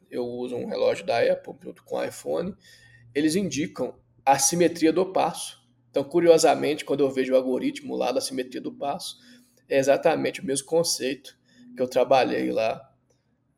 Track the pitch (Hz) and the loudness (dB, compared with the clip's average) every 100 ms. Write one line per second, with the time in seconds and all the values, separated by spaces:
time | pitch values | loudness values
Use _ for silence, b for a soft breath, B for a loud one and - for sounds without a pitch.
0 | _ 127 120 123 123 123 - - 113 113 | _ -8 -8 -8 -8 -8 -6 -2 0 0
1 | 95 117 123 185 - - 123 - - 131 | -2 0 2 0 -6 -16 -16 -18 -10 -6
2 | 123 - 143 156 175 - b b b b | -6 -8 -6 -4 -6 -10 b b b b
3 | - 143 156 170 185 139 175 - 120 - | -10 -2 0 0 -2 -4 -6 -6 -8 -10
4 | _ _ - 135 - 170 - 170 160 160 | _ _ 2 2 2 2 2 4 2 2
5 | 185 139 147 170 - - _ _ _ - | 0 0 -2 -4 -12 -16 _ _ _ -6
6 | 139 170 170 160 160 135 139 151 - 139 | -2 4 8 8 6 4 0 -2 -2 0
7 | 139 127 127 131 131 123 135 139 135 127 | 0 0 2 2 2 -2 -2 -6 -6 -4
8 | 127 131 - 131 127 156 135 120 139 170 | -2 -2 -4 -6 -8 -10 -10 -8 -8 -8
9 | - - b b b b - 139 135 143 | -10 -16 b b b b -2 2 4 4
10 | 170 147 135 - - 139 - 165 160 - | 2 0 -2 -4 -6 -6 -2 0 0 -2
11 | 127 139 - - B B - - 127 127 | -4 -6 -12 -20 B B -14 -6 -2 0
12 | 123 131 120 123 127 120 110 131 - _ | 4 4 2 0 -2 -2 -2 -4 -12 _
13 | _ _ _ _ _ | _ _ _ _ _